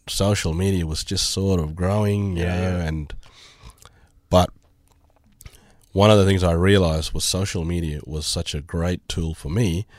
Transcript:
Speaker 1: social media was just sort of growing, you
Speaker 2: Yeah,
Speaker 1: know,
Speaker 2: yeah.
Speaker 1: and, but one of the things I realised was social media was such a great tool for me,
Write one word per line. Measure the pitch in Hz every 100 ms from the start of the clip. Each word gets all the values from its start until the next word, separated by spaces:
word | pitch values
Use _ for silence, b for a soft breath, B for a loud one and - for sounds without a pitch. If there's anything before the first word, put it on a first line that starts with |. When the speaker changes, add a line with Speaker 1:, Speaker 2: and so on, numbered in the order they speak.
| -
Speaker 1:
social | - 98 104 85 80
media | 98 92 80
was | 80
just | - 90 -
sort | 95 98 90
of | 78 82
growing, | 90 104 104 101 101 87
you |
Speaker 2:
Yeah, | 87 90
Speaker 1:
know, | 92 90
Speaker 2:
yeah. | 82
Speaker 1:
and, | 78 73 - B B B B B B B B B _ _
but | 92 85 - _ _ _ _ _ _ _ - b b b b _
one | 98 104
of | 104
the | 95
things | 95
I | 87
realised | 85 95 101 85 80 -
was | 80
social | - 92 98 92
media | 82 87 80 76 67
was | 76 -
such | 92 - 73
a |
great | 71 85 87 90 -
tool | - 80
for | 80 71
me, | 95 101 85 -